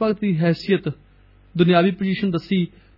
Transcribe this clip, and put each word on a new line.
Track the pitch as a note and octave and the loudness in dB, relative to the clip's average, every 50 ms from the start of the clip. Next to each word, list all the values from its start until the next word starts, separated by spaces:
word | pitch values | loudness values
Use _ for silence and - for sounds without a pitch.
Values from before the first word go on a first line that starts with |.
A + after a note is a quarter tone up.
| A3 | -2
ਭਗਤ | A3 G#3 G#3 | -2 -2 -2
ਦੀ | G#3 G3+ F3 | -2 -2 0
ਹੈਸੀਅਤ | D#3 E3+ E3+ E3 - - - G3 - - D#3 C#3 - - _ _ _ _ _ _ _ _ _ - | 0 0 0 0 -2 0 -2 0 0 -2 -4 -8 -10 -14 _ _ _ _ _ _ _ _ _ -2
ਦੁਨਿਆਵੀ | E3+ F3 E3+ F3+ E3+ F3 G3 | 0 2 4 4 4 4 2
ਪੋਜੀਸ਼ਨ | F#3 - G3 F#3+ F#3 - G3+ G3 | 0 0 -2 -4 -2 -2 -2 -2
ਦੱਸੀ | E3+ D#3+ - - G3 F#3 F3 - - - _ _ _ | -2 -4 -4 -2 -2 -2 -2 -2 -6 -14 _ _ _